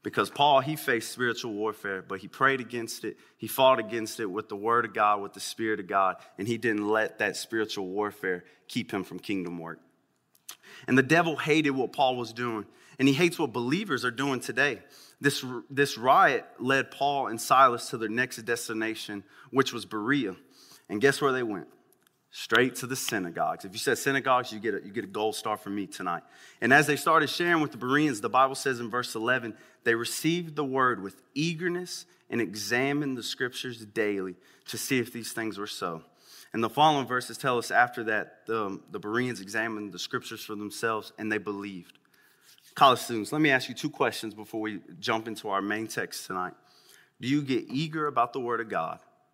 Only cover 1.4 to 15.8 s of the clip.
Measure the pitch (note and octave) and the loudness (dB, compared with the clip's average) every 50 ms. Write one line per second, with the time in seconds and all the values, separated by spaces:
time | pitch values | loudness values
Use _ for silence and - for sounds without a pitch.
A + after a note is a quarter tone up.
1.4 | - A#2+ G#2 G2+ G#2+ G#2+ G#2 - - G2+ G2 F#2+ F2+ F2+ G2 F#2+ G2 F#2 - - | -6 -6 -4 -2 -2 -2 -4 -4 -6 -6 -6 -6 -6 -8 -10 -8 -8 -14 -2 2
2.4 | C3 C3+ C3+ C3 A#2+ G#2 A#2+ A#2+ A2+ A2+ - - - G#2+ - _ - _ _ _ | 4 4 4 2 -4 -6 -6 -8 -6 -8 -10 -8 -8 -8 -8 _ -20 _ _ _
3.4 | A2+ A2 - - C3+ C3 - A#2 A2+ G2+ A#2 A#2 A2 G#2+ - - A2+ G2 F2+ G#2+ | -10 -6 2 6 8 8 8 6 2 -4 -4 -4 -4 -6 -6 -6 -6 -4 -4 -6
4.4 | G#2 - G#2+ G2 G#2 A2+ A#2 A#2 A2+ A2 F#2 A2 G#2+ G#2 G#2 G2+ G2+ G2 - G2 | -6 -6 -10 -4 0 2 2 2 2 0 0 2 4 4 4 2 -2 -10 -10 -12
5.4 | - - - - A#2 A2 A2 G2+ G2 F2 G#2 G2 F#2+ F#2 F#2 - - - _ - | -12 -10 -6 -4 -2 -2 -2 -4 -4 0 2 2 2 2 0 -4 -14 -20 _ -8
6.4 | G2 A2+ A#2 A2+ A#2+ A#2 G#2+ G#2 G#2 G#2 G#2+ A2 A2 G2+ - - A2 G2+ - - | -4 -4 -2 0 0 0 0 0 0 2 2 2 2 0 -2 -2 -2 -2 -2 -4
7.4 | - - A#2 A2+ G#2+ - - G#2 F#2+ F#2 F#2 G#2 G#2 G#2 G2 - - F#2+ F2+ F2 | -8 -4 -2 -2 -2 -2 -4 -6 -6 -6 -4 -4 -4 -4 -4 -6 -4 -4 -4 -4
8.4 | - - _ _ _ - - B2+ A2 - - G2 F#2 - F2 F2+ - - G2+ F#2+ | -8 -18 _ _ _ -6 -6 -6 -6 -4 -6 -6 -6 -6 -12 -14 -6 -4 -4 -4
9.4 | F2 F2 F2 E2+ E2 E2 D#2+ - _ _ _ _ _ _ _ _ _ _ _ _ | -4 -6 -8 -8 -10 -12 -12 -14 _ _ _ _ _ _ _ _ _ _ _ _
10.4 | _ - - _ _ - - - - - B2 C3+ C3+ B2+ D#3+ E3+ E3+ E3 D3+ C3 | _ -20 -20 _ _ -20 -20 -12 -2 4 6 6 6 8 6 6 6 4 0 -2
11.4 | - D3+ D3+ D#3+ D3+ C#3 C3+ C3+ A#2+ - - - C#3+ C3 B2+ B2 A#2+ A2 A2+ A#2+ | 2 4 4 4 4 4 2 2 -2 -2 2 2 2 2 2 0 -6 -8 -6 -4
12.4 | B2 A#2+ A2+ G#2+ G2+ - _ _ _ - - - C3 C#3 C3+ C3 F3+ F3 E3+ - | -4 -2 -2 -4 -6 -10 _ _ _ -20 -2 4 4 4 6 6 4 2 2 0
13.4 | D#3+ B2+ G#2+ A#2+ A#2+ B2+ D3 F#3+ A3 G3 C#3 A#2 B2 B2 A#2 A2+ C#3 C#3+ C3 A#2+ | -2 -2 0 -4 -2 0 -2 -2 0 -2 -2 -2 -2 -4 -2 -2 -2 0 0 -2
14.4 | - - A2 B2 C#3 C#3+ A#2+ - - - - - - - _ _ A#2+ C#3+ - - | -4 -4 0 2 2 2 2 -4 -10 -20 -20 -20 -20 -20 _ _ 0 0 0 0
15.4 | - B2+ B2 A#2 - _ C#3 C3 | -6 -6 -8 -10 -10 _ 2 2